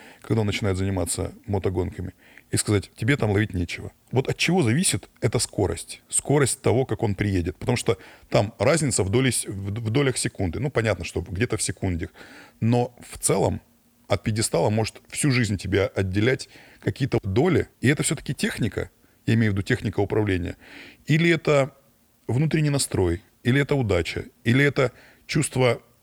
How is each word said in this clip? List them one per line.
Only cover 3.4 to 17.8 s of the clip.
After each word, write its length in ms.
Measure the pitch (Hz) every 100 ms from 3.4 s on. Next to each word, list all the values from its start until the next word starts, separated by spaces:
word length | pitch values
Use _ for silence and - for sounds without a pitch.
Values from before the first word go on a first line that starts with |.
| 107
нечего". 400 | 92 87 - 98 - _
Вот 160 | 120 -
от 80 | -
чего 280 | - 180
зависит 440 | 120 127 95 107 - _
эта 180 | 117 113
скорость? 640 | - - 104 85 - - _
Скорость 520 | - - 143 131 -
того, 220 | - 110 131
как 180 | 107
он 120 | 107 98
приедет. 400 | 104 95 87 -
Потому 220 | 107 123
что 200 | - 104 - - -
там 240 | 127 104 -
разница 440 | 107 160 147 -
в 60 | 95
доли 200 | 117 131
с-, 160 | - -
в, 240 | 98 98
в 180 | 107 110
долях 260 | 120 139 -
секунды. 420 | 123 - 95 90
Ну, 100 | 139
понятно, 340 | - 110 98 -
что 160 | 85
где-то 340 | 87 90 120 110
в 60 |
секунде. 480 | - - 101 85 82 - - - - _
Но 340 | 110 120 120 - -
в 100 | -
целом 440 | - 175 131 92 - _ _ _ -
от 140 | 104
пьедестала 460 | - 107 104 165 139
может 320 | 110 110 - -
всю 240 | - 147
жизнь 260 | 123 107 101
тебя 280 | 95 98 95
отделять 640 | - 95 95 113 - - - - -
какие-то 380 | - - 135 123
доли. 460 | 101 98 175 127 82
И 80 | _